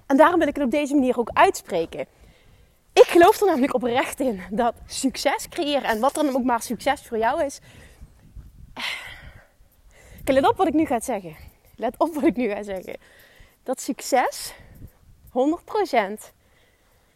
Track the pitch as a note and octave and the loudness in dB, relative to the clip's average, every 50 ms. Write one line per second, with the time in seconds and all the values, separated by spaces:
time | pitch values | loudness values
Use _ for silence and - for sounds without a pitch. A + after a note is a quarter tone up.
0 | - - C#4 C#4+ D#4 D#4+ F4+ E4+ D#4 D4 - - C#4+ A#3+ C4 D4 D4+ B3+ C#4+ D4 | -2 2 6 6 6 6 6 4 2 0 0 -2 -2 0 0 0 0 0 0 2
1 | B3+ B3+ A3+ B3 A3+ - - - E4 G4 - - - - G#3 E3 E3 - - D3 | 2 2 0 -2 -4 0 4 4 4 4 4 -2 -8 -6 -4 -4 -4 -4 -6 -10
2 | C3 - _ _ - - - _ _ - - _ _ _ _ _ _ _ _ - | -12 -12 _ _ -20 -20 -20 _ _ -20 -20 _ _ _ _ _ _ _ _ 6
3 | B3+ - - F4 E4+ F#4+ G#4+ - G#4+ F#4+ D#4+ B3+ B3+ C#4+ - A#3+ A#3+ A#3 A#3 C4 | 6 8 8 8 8 8 6 4 2 2 2 2 0 0 0 -2 -2 -2 -2 -2
4 | E4 - - - C4 C4 G#3 F#3 F#3 F#3 G#3+ G3+ A#3 A#3+ - - - - - - | -2 -4 -4 -4 -4 -4 -4 -6 -8 -6 -4 -2 -2 -2 -2 -6 -12 -12 -8 -4
5 | - C4+ - - - C#4 E4 A4+ - - - - E4+ C#4+ D4 C4+ A3+ - A3+ G#3+ | -4 -4 -4 -2 -2 -2 -2 -2 -6 -8 -6 -4 -2 -2 -2 0 0 -2 -2 0
6 | A#3 C#4 - D#4 D#4 C#4+ B3+ C4+ A#3+ C4 A#3+ A3+ - - A#3+ - - C#4+ C4+ C#4+ | 0 0 0 0 0 0 0 0 0 0 -2 -2 -4 -6 -8 -4 -2 -2 -2 -2
7 | - - A#3+ A3 A3 A#3 C#4+ E4+ D4+ C#4 - - - - - - - - - - | -6 -6 -4 -2 0 0 0 0 -2 -4 -6 -10 -18 -20 -20 -20 -20 -20 -20 -20
8 | - - - - - - - - - - - - - - - - - - - - | -20 -20 -20 -20 -20 -20 -20 -20 -20 -20 -20 -20 -20 -20 -14 -12 -10 -10 -10 -10
9 | - - - - - - - - - _ _ _ - _ _ _ _ - - - | -14 -16 -18 -20 -20 -20 -20 -20 -20 _ _ _ -20 _ _ _ _ -20 -20 -20
10 | - - - - - - C4+ C4+ C#4 G4+ A#4+ - F#4+ E4 D4 D#4 D#4+ - B3+ A3+ | -20 -20 -20 -4 -2 2 2 4 4 4 2 2 0 2 2 2 0 0 0 -2
11 | - - A#3 G3 F#3 D#3+ D#3+ - - - - _ _ _ _ - G#3 B3 - - | -2 -4 -4 -6 -6 -10 -16 -18 -20 -20 -20 _ _ _ _ -8 -6 -6 -2 -2
12 | - D4+ E4+ D4+ B3+ E4 F#3 B3 B3+ G3+ G#3 G3+ G#3 G3+ F#3+ F#3 - - - - | -2 -2 -2 0 0 0 0 0 -2 -4 -4 -6 -8 -10 -10 -10 -10 -12 -14 -16
13 | - - - - - - - - - _ _ _ _ - C4 - - - - - | -18 -20 -20 -20 -20 -20 -20 -20 -20 _ _ _ _ -8 -8 -6 -6 -8 -8 -8
14 | - - - B3 D4+ - - - - - - - - - - - - - - _ | -4 0 0 0 0 0 -4 -8 -12 -14 -16 -18 -20 -20 -20 -20 -20 -20 -20 _
15 | _ - - _ _ - - B3 C4 D4+ E4 F4 - - - G#4+ G4 - - A#3 | _ -20 -20 _ _ -6 -2 -2 0 0 -2 -4 -8 -6 -4 -4 -2 0 0 0
16 | G3+ F#3 G#3+ G#3+ - - _ _ _ _ _ _ _ _ _ _ _ _ _ _ | 0 -2 -6 -10 -14 -20 _ _ _ _ _ _ _ _ _ _ _ _ _ _
17 | _ _ _ | _ _ _